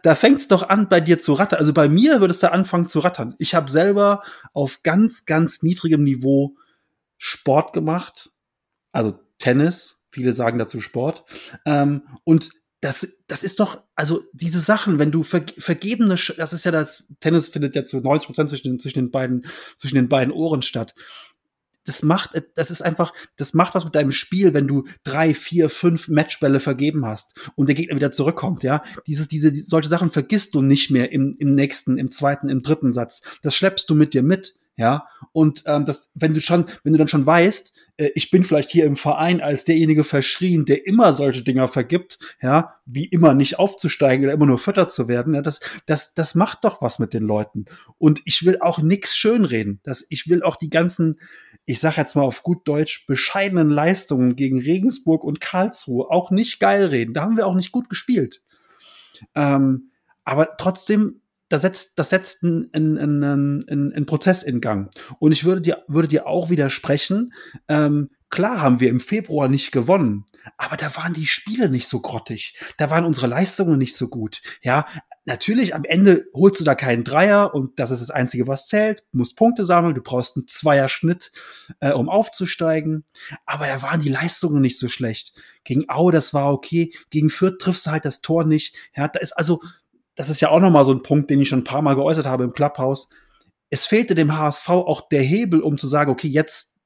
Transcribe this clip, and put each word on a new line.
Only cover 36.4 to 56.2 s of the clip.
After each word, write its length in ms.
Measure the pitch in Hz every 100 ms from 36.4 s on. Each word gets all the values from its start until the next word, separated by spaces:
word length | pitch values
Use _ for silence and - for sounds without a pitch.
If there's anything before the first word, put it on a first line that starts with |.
schon, 240 | - 175 165 - 151
wenn 100 | 156
du 40 |
dann 100 | 151
schon 180 | 151 135
weißt, 480 | 170 180 208 - _ _ -
äh, 100 | 147 156
ich 160 | -
bin 140 | 185 180
vielleicht 260 | 151 147
hier 160 | 170 151
im 100 | 139
Verein 460 | 151 147 165 175
als 240 | 147 143 -
derjenige 380 | 165 160 151 147
verschrien, 600 | 143 135 - 185 170 143
der 220 | 143 -
immer 260 | 214 214
solche 320 | 139 139 127 123
Dinger 240 | 131 127
vergibt, 500 | 139 120 180 180 - - -
ja, 360 | 127 151 165 - -
wie 180 | 127 165
immer 300 | 175 165 135
nicht 240 | 139 -
aufzusteigen 640 | 196 - 160 - 139 131 135
oder 80 |
immer 140 | 151 147
nur 120 | 120
Vierter 300 | - 196 175
zu 180 | - 117
werden, 280 | 120 127 147
ja, 80 |
das, 180 | 151 143 - - -
das, 300 | 151 - -
das 200 | 160 170
macht 300 | 214 - 214
doch 160 | -
was 180 | 120 -
mit 140 | 110
den 120 | 117 107
Leuten. 420 | 107 104 - 101 - - _
Und 240 | 156 151 -
ich 220 | - 170
will 100 | 185
auch 160 | 175 165
nix 360 | 156 196 - -
schönreden. 640 | 214 233 175 113 101 101
Das, 240 | - 131 -
ich 220 | 139 156
will 120 | 175
auch 140 | 180 -
die 140 | 160
ganzen, 500 | 160 175 - 160 156 - - - _ -
ich 140 | 120
sag 160 | 160 156
jetzt 180 | 143 147
mal 60 |
auf 220 | 135 -
gut 260 | - 175 -
Deutsch, 380 | 147 156 - -
bescheidenen 640 | 131 - 196 196 185 151
Leistungen 640 | 147 160 185 - 135 127 123
gegen 240 | 135 131
Regensburg 640 | 131 185 220 - 160 160 151
und 160 | 151
Karlsruhe 720 | - 185 208 - - 120 -
auch 200 | 170